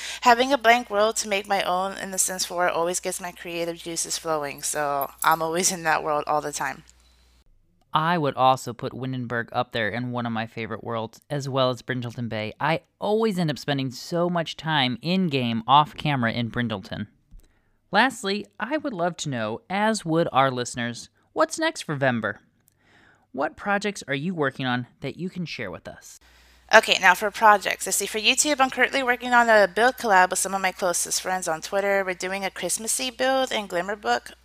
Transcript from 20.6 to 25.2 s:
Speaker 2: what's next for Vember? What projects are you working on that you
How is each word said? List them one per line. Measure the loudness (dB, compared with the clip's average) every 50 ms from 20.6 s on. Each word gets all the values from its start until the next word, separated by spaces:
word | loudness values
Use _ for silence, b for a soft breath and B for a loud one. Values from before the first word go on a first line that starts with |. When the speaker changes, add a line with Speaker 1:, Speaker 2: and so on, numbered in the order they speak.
| -4 -4 -4 -4 -6 -6 -6 -10 -14 -18 _ _ _ _
Speaker 2:
what's | _ 0 0 0 0
next | -2 -2 -2 -2 -4
for | -6 -6 -2
Vember? | 0 2 2 2 0 -2 -4 -6 -8 _ _ _ _ _ b b b b b b b b b b b b b
What | -4 -4 -4 -4 -4
projects | -6 -2 0 0 0 0 -2 -4 -6 -6 -6
are | -4
you | -4 -4 -4 -2
working | 0 -2 -2 -2 -2 -2
on | -2 -2 -2 -4 -8 _ _
that | -10 -10 -8
you | -8